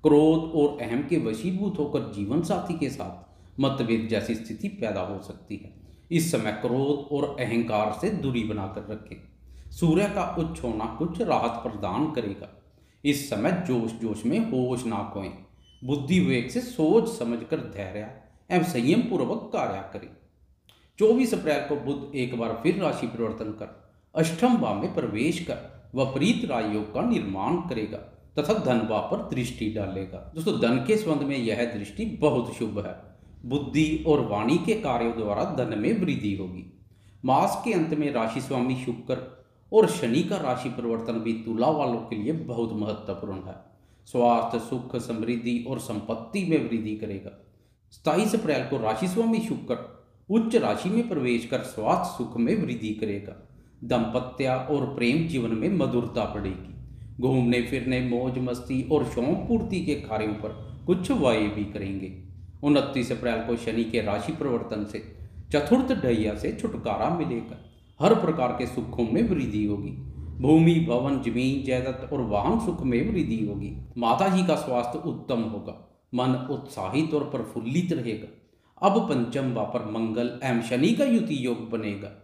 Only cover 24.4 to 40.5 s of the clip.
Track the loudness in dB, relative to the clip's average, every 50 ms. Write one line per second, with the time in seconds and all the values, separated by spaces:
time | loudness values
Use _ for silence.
24.4 | 4 4 4 4 4 0 0 0 -2 -2 -2 -2 -2 -2 -2 0 0 0 0 -2
25.4 | -4 -6 -8 -8 -8 -16 -20 -20 -20 -8 -2 -2 0 0 2 2 2 2 2 2
26.4 | 0 -2 -2 -2 -2 0 -2 -2 -4 -4 -4 -2 2 2 2 2 0 -2 -4 -2
27.4 | 0 0 0 0 -2 -4 -4 -4 -4 -6 -8 -12 -12 -16 -20 -20 -20 -6 _ -2
28.4 | 2 2 2 2 2 2 2 2 2 2 0 0 0 -2 -4 -4 -4 -4 -4 -2
29.4 | -2 -4 -4 -4 -4 -4 -2 -4 -4 -4 -4 -6 -8 -8 -10 -14 -14 -12 -10 -4
30.4 | -2 0 2 2 4 4 4 2 2 2 2 2 2 0 0 0 0 -2 -2 -2
31.4 | 0 0 0 0 0 -2 -2 -6 -8 -8 -6 -6 -6 -6 -2 2 4 4 4 4
32.4 | 0 -2 -4 -6 -6 -4 -4 -6 -6 -6 -10 -12 -16 -20 -20 -20 -20 -20 -20 -14
33.4 | -6 -2 -2 -2 -2 0 2 2 2 2 2 0 4 4 4 4 4 0 0 0
34.4 | 2 2 2 2 2 2 0 0 0 -2 0 0 0 0 0 -2 -2 -2 0 0
35.4 | -2 -2 -2 -2 -2 -2 -2 0 0 0 2 2 0 0 -2 -2 -2 -4 -4 -4
36.4 | -6 -8 -10 -12 -14 -16 -20 -20 -20 _ _ _ -20 -20 -20 -6 0 2 4 4
37.4 | 4 2 0 -2 -2 0 0 0 0 0 0 0 0 0 0 0 0 0 -2 -4
38.4 | -4 -2 0 0 0 0 -2 -2 -2 -6 -6 -6 -4 -6 -6 -6 -6 -12 -16 -20
39.4 | -20 _ _ _ _ 4 6 8 8 8 4 0 0 2 4 2 2 2 -2 -2
40.4 | 0 -2